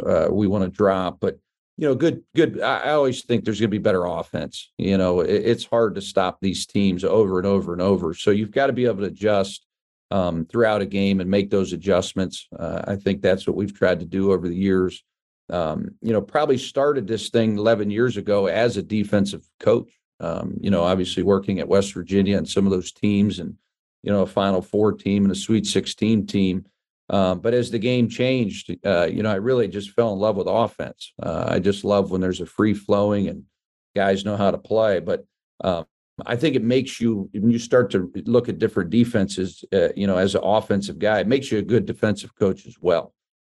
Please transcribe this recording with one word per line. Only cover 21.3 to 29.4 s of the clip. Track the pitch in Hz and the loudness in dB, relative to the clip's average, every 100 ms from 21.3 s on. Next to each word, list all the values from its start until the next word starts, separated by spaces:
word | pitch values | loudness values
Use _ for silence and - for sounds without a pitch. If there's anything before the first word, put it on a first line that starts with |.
| 98 101 95 | 2 0 -4
at | - | 2
West | 98 98 | 2 2
Virginia | 98 85 98 98 98 | -4 -2 2 2 0
and | 80 | -2
some | - 98 | 0 2
of | |
those | 92 - | 0 -4
teams | - 104 101 104 87 | -4 0 2 2 -2
and, | 82 - _ _ _ _ | -8 -14 _ _ _ _
you | - | -2
know, | 101 | 0
a | 101 | 0
Final | - 98 95 | 0 2 0
Four | - 101 104 | 0 0 2
team | - 98 101 | 0 0 2
and | 98 | 2
a | - | 0
Sweet | - 110 104 | 0 0 0
sixteen | 98 92 - 107 110 98 | -2 -4 -2 0 0 0
team. | 101 95 92 - _ _ _ - | 0 0 -2 -8 _ _ _ -4
Um, | 101 92 90 | 0 0 0
but | 110 | 0
as | 123 117 | 0 0
the | 110 | -2
game | 117 123 113 | 0 2 0
changed, | - 127 131 104 85 - - 101 | 0 0 0 -2 -6 -12 -6 0
uh, | 87 85 | 2 2
you | - | 0
know, | 107 | -2
I | |
really | 98 | 0